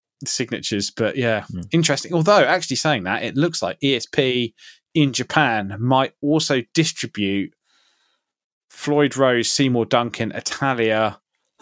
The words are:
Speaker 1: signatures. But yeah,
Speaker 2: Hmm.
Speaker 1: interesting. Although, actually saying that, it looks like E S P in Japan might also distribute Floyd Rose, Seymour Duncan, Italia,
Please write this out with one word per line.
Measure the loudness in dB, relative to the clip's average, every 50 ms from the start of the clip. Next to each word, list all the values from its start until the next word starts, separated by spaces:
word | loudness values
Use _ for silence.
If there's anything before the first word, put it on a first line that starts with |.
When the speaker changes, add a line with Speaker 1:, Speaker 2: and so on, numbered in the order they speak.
| _ _ _ _ -8
Speaker 1:
signatures. | -8 -4 -4 -4 -4 -6 -6 -4 -4 -2 -2 -2 -4
But | -4 -2 -2 -2 0
yeah, | 0 0 0 0 0 -4
Speaker 2:
Hmm. | -8 -10 -12 -6 0
Speaker 1:
interesting. | 0 2 2 2 0 -2 -2 -2 -2
Although, | 0 4 6 6 6 6
actually | 4 2 0 -2 -4 -4
saying | -2 0 0 0 0 -2
that, | -4 -4 -4
it | -4 -4 0
looks | 0 0 0 0 -2
like | -4 -4 -4 -2
E | 0 0 0
S | 0 -4
P | -2 0 0 0 2 0 0 -2 -4 -6 _ -20 -20 -20 _ _ _ _
in | 2 2 2
Japan | 2 -4 -6 0 2 2 2 2 0 -2 -2 -4 -6 -4
might | 0 2 2 2 2 0 -4 _
also | -2 0 0 0 2 0 0 -2 -2 0 _
distribute | 0 0 0 -2 -6 -10 -8 -4 -4 -2 0 0 -2 -4 -6 -10 _ _ _ _ _ _ _ _ _ _ _ _ _ _ _ _ _ _ _ _ _ _ _
Floyd | -16 -8 -4 0 2 2 2 2 2
Rose, | 2 2 2 2 2 0 0
Seymour | 0 2 2 2 2 0 0
Duncan, | 2 2 0 0 0 -4 -4 -4 -4
Italia, | -4 -8 -8 -8 -6 -4 -2 -2 0 0 0 0 2 2 0 0 -2 -8 _ _ _ _ _ _ _ _